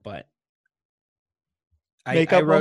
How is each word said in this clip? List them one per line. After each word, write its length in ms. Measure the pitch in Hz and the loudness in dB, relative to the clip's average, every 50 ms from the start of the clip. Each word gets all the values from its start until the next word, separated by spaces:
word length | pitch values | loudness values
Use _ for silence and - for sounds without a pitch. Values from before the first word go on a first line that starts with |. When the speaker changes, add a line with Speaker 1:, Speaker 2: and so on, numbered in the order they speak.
| - | -20
Speaker 1:
but 260 | 107 98 69 53 _ _ _ _ _ _ _ _ _ _ _ _ _ _ _ _ _ _ _ _ _ _ _ _ _ _ _ _ _ _ _ _ _ _ _ - | -18 -18 -18 -20 _ _ _ _ _ _ _ _ _ _ _ _ _ _ _ _ _ _ _ _ _ _ _ _ _ _ _ _ _ _ _ _ _ _ _ -10
I, 80 | 123 127 | -4 -2
Speaker 2:
Makeout 160 | 165 165 156 196 | -2 0 2 2
Speaker 1:
I 80 | 180 156 | 2 2
wrote 120 | 151 160 156 | 2 2 0